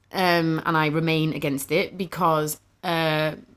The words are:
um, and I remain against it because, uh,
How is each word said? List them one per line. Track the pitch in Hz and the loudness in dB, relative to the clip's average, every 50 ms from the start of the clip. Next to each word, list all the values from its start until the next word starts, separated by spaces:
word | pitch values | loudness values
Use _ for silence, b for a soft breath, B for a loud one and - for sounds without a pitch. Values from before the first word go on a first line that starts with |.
| _ - | _ -10
um, | - 190 185 180 175 170 165 165 160 160 - | -4 0 2 4 4 4 2 2 0 -2 -2
and | - 165 | 0 0
I | 156 156 151 | 2 2 2
remain | 147 160 160 165 160 156 156 160 - | 0 0 0 2 2 2 0 0 -2
against | 147 156 143 135 135 - - | -2 -4 -4 -4 -4 -4 -2
it | 147 175 202 - - 185 | 0 0 0 -2 -4 -8
because, | 190 165 - 160 185 165 160 156 151 151 151 - _ _ _ _ - | -8 -8 -4 0 2 2 2 2 0 -2 -4 -10 _ _ _ _ -4
uh, | 185 170 165 165 160 156 156 156 156 - - - _ - | -2 -2 0 0 0 0 0 0 -2 -4 -6 -14 _ -20